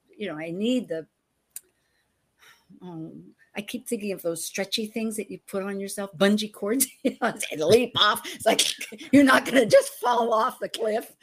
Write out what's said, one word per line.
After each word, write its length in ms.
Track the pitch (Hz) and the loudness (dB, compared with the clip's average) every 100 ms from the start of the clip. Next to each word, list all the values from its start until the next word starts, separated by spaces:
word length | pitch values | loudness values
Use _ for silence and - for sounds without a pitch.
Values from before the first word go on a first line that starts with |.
| _ - | _ -12
you 100 | 202 | -10
know, 100 | 151 | -8
I 120 | 165 | -8
need 380 | 175 226 254 175 | -4 0 0 -2
the, 180 | 160 160 _ _ _ _ - _ _ _ _ _ _ _ _ _ _ _ - | -8 -10 _ _ _ _ -20 _ _ _ _ _ _ _ _ _ _ _ -20
um, 420 | 180 165 160 147 185 _ _ 214 | -16 -14 -14 -16 -20 _ _ -14
I 40 | |
keep 260 | 208 226 - | -12 -12 -8
thinking 260 | 226 208 | -6 -6
of 80 | 180 | -6
those 240 | 170 165 - | -6 -6 -8
stretchy 400 | - 196 - 214 | -6 -6 -4 -6
things 320 | 226 220 214 | -6 -6 -6
that 120 | 202 | -10
you 100 | 185 - | -14 -8
put 180 | 196 | -8
on 160 | 196 196 | -6 -6
yourself, 340 | 196 - 196 147 | -8 -8 -8 2
bungee 380 | 196 208 214 | 4 4 0
cords, 340 | - 202 262 - - | -6 -4 -2 -2 -2
<laughs> 80 | |
you 140 | - - | -6 -2
know, 140 | 214 - - | -4 -4 -6
and 100 | 147 | -2
leap 300 | 156 233 247 165 | 4 4 4 2
off. 220 | 208 330 - | 2 0 -6
It's 200 | 349 214 | -2 0
like, 180 | - - - - | 2 0 -2 -10
<laughs> 200 | 214 311 | -12 4
you're 120 | 277 269 | 6 8
not 180 | 254 | 4
gonna 220 | 247 254 208 | 4 2 6
just 300 | 554 - - | 6 6 -4
fall 360 | 240 240 226 | 0 0 2
off 280 | 220 247 - | 2 0 -2
the 100 | 190 | -10
cliff, 420 | - 220 220 277 _ | -4 -2 -2 -4 _